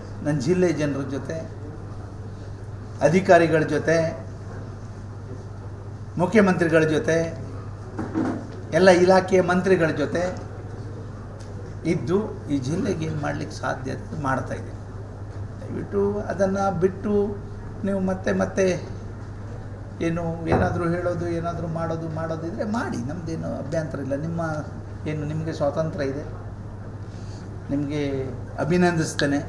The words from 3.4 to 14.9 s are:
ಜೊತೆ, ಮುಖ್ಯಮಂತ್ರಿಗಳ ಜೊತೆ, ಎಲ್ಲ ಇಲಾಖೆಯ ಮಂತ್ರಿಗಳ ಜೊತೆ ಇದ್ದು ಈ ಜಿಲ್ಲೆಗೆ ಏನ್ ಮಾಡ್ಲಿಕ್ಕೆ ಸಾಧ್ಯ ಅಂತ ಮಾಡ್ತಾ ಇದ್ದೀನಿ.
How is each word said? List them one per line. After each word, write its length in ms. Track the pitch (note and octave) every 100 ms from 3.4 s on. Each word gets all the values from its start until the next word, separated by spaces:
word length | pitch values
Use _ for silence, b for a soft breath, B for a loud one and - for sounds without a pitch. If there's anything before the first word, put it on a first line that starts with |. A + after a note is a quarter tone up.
| E3 D#3+
ಜೊತೆ, 340 | D3 D3 D#3 E3 D#3+ - - - - - - - - - - - - - - - - - - - - -
ಮುಖ್ಯಮಂತ್ರಿಗಳ 680 | F3+ A3 F#3+ E3 E3 D#3+
ಜೊತೆ, 340 | D#3 D3+ - E3 E3 - - - - - - - - - - - - - -
ಎಲ್ಲ 160 | D#3+ F#3
ಇಲಾಖೆಯ 520 | F3 F3+ F#3+ F#3 F#3
ಮಂತ್ರಿಗಳ 500 | F3 F3+ F#3+ F3+ D#3+
ಜೊತೆ 320 | D3 D#3+ E3+ F3+ - - - - - - - - - - - - - - - D#3+
ಇದ್ದು 600 | E3 B2 F#3+ A3 - -
ಈ 80 | C#3+
ಜಿಲ್ಲೆಗೆ 480 | B2+ E3+ G#3+ E3+ D#3
ಏನ್ 140 | D3+
ಮಾಡ್ಲಿಕ್ಕೆ 340 | D3 D3 C#3+ -
ಸಾಧ್ಯ 360 | C3+ C#3+ C3
ಅಂತ 280 | C3 - D#3
ಮಾಡ್ತಾ 320 | C#3 B2+ A#2
ಇದ್ದೀನಿ. 240 | G#2 G2 - -